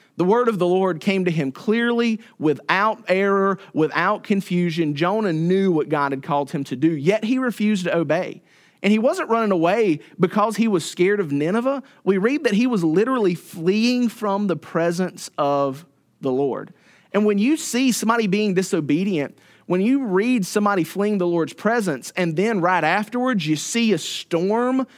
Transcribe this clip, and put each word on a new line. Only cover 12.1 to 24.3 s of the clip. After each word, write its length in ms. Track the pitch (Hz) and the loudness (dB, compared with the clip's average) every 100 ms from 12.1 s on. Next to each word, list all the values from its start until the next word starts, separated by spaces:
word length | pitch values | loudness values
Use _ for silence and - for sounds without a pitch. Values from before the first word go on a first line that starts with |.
| 196 | 2
read 260 | 220 294 | 2 0
that 100 | 247 | 0
he 140 | 202 254 | 2 2
was 160 | 220 | 2
literally 520 | 165 165 240 262 190 170 | 2 2 2 2 0 0
fleeing 720 | - 185 165 214 240 247 240 | -8 -4 0 2 2 2 -2
from 380 | - 208 196 202 | -2 -4 -2 -2
the 100 | 151 | -4
presence 720 | - 165 175 180 180 - - - | -4 -2 0 0 -4 -6 -10 -2
of 480 | 143 143 139 135 - _ _ _ | 0 0 0 -4 -14 _ _ _
the 120 | 135 | -4
Lord. 420 | 127 139 101 101 - _ _ _ | -2 -2 -4 -10 -18 _ _ _
And 120 | 202 214 | 0 2
when 120 | 202 | 2
you 180 | 233 311 | 2 0
see 360 | - 240 269 | -2 0 0
somebody 360 | - 214 233 214 | 0 0 0 2
being 260 | 202 214 | 2 0
disobedient, 840 | 180 190 175 147 151 196 165 135 - _ _ - | 0 0 -2 0 0 0 -2 -4 -8 _ _ -4
when 160 | 185 | 0
you 240 | 214 277 240 | 2 0 0
read 420 | 185 233 247 180 | 0 2 0 0
somebody 360 | 208 208 196 | 0 2 0
fleeing 360 | 160 185 208 202 | -2 -2 -2 0
the 80 | 175 | 0
Lord's 260 | 170 156 | 0 -2
presence, 580 | - 208 240 185 131 - - | -2 0 0 0 -4 -6 -4
and 200 | 170 160 | -2 0
then 240 | 214 208 | 0 0
right 240 | 175 185 | 2 2
afterwards 600 | 156 196 214 247 254 220 151 | 2 0 -2 -2 0 0 0
you 100 | 151 | -2
see 380 | - 233 226 | -2 0 2
a 60 | 165 | 0
storm 880 | - - - | -2 -10 -4